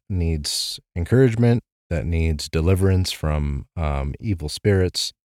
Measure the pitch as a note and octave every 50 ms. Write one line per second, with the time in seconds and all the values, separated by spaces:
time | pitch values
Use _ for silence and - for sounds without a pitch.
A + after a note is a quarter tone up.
0 | _ - G2 F2+ E2+ E2 E2 D2+ C#2+ - - - - - - - - _ - F2
1 | E2+ - A2+ B2+ C3+ B2 A2+ A#2 A#2+ A#2+ A#2 A#2 - _ _ _ _ - F2 D#2
2 | A1 E2 E2+ E2 E2 D#2+ D#2+ D2 - - - D#2+ D#2+ F2+ F#2+ F2+ F#2+ F#2+ F#2+ F#2
3 | F#2+ - - - - D#2 D#2 D2+ D2 C#2+ C#2+ C2+ - - _ F2+ D#2+ D2 C#2+ C#2+
4 | C2+ D2 - - - A2+ G2 E2+ - D3 - - - A2 G2 F#2+ F#2 F2+ - -
5 | - - - _ _ _